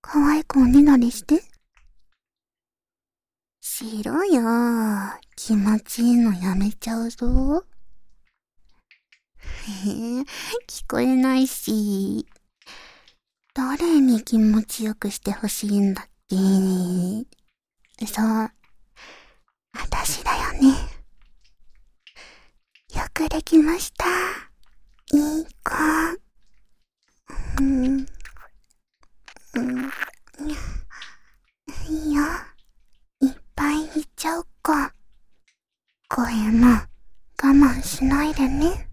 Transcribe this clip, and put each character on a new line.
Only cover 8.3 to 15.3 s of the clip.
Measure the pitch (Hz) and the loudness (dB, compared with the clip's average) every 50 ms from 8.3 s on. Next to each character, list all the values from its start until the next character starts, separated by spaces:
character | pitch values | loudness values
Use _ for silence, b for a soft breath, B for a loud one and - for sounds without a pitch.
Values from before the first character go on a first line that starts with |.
| _ _ _ _ _ _ _ _ _ _ _ _ _ _ _ _ _ _ _ _ _ - | _ _ _ _ _ _ _ _ _ _ _ _ _ _ _ _ _ _ _ _ _ -16
へ | - - - - - 220 202 190 190 202 | -12 -12 -10 -10 -10 -12 -10 -8 -8 -8
え、 | 202 - 226 233 240 254 277 B B B B B 440 480 - - | -8 -6 -8 -6 -6 -8 -8 B B B B B -10 -10 -10 -12
聞 | - - - - | -14 -14 -12 -6
こ | - - | -4 0
え | 240 254 262 | 0 2 2
な | 262 254 262 262 | 2 2 2 2
い | 262 262 262 | 2 0 0
し。 | - - - - 220 220 208 208 202 190 196 190 208 220 - _ _ _ _ _ _ _ B B B B B B B B B B B B _ _ _ _ _ _ _ | -2 -8 -6 -4 -4 -2 -2 -2 -2 -2 -4 -4 -6 -8 -8 _ _ _ _ _ _ _ B B B B B B B B B B B B _ _ _ _ _ _ _
誰 | 262 254 254 277 294 339 339 330 294 | -6 -4 -4 -2 -2 0 2 4 4
に | 269 254 240 220 | 6 4 4 2
気 | - - 233 220 | 0 0 2 4
持 | 214 214 214 220 | 4 4 4 2
ち | 214 - - - 226 | 0 -2 -6 -6 -6
よ | 214 214 | -6 -6
く | _ - 202 | _ -6 -8
し | - - | -8 -6
て | _ 202 | _ -6